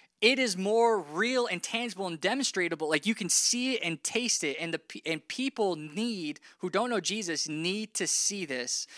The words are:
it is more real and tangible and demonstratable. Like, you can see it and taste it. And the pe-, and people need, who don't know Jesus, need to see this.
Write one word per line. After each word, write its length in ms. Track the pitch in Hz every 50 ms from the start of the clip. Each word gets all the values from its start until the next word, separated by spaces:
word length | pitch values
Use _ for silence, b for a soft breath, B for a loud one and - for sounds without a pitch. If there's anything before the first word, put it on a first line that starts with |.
| B B B -
it 200 | 214 233 269 262
is 160 | 262 226 180
more 420 | 185 190 202 220 233 233 233 220 196
real 480 | 156 143 151 175 214 247 262 254 240
and 160 | 226 185 170 -
tangible 460 | - - 233 247 233 175 185 196 180
and 120 | 165 151
demonstratable. 680 | 165 190 240 277 254 - - 190 180 165 165 151 160 151
Like, 180 | 156 151 147
you 80 | 208 226
can 140 | - 202 165
see 460 | - - - - - 240 247 262 254
it 80 | - -
and 180 | 170 170 - -
taste 400 | - - 233 247 226 - - 156
it. 140 | 143 135 156
And 160 | 165 165 165
the 60 | 156
pe-, 200 | _ - - - -
and 200 | 151 165 156 - -
people 480 | - - 254 277 - - 214 190 175
need, 640 | 156 151 151 147 196 226 240 220 185 160 147 143 - B B B B
who 120 | - 185
don't 200 | - 196 233 247
know 80 | 233 202
Jesus, 500 | 170 - 202 226 202 175 160 143 - -
need 460 | 151 156 165 180 190 214 220 208 -
to 120 | - 185 156
see 360 | - - - - 208 196 175
this. 440 | 143 131 123 120 117 - - - B B